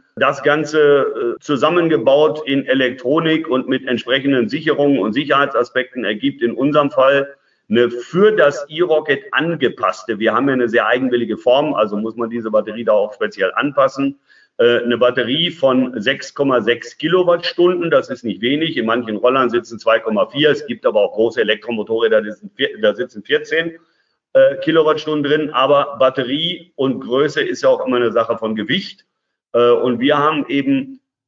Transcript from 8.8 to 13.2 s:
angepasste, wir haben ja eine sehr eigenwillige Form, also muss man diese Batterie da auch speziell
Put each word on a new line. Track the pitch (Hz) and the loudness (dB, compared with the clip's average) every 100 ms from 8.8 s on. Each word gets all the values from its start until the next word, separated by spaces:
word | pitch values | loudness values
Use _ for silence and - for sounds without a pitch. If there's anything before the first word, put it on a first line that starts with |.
| 175 156 - 139 - | 0 0 0 -2 -2
angepasste, | 127 160 165 127 - 101 - - 107 | -2 -2 0 -2 0 -2 -2 -6 -2
wir | 110 | 0
haben | 110 139 | 0 0
ja | |
eine | 135 120 | 0 0
sehr | 113 107 | 2 2
eigenwillige | 123 131 123 117 107 | 0 0 -2 -2 -2
Form, | - 127 151 | 2 2 2
also | 120 107 101 | 0 0 -2
muss | 110 110 | -6 -6
man | 113 | -6
diese | 120 110 | -6 -2
Batterie | 107 104 107 | -2 -2 -4
da | 113 | 0
auch | 107 104 | 0 0
speziell | - | -2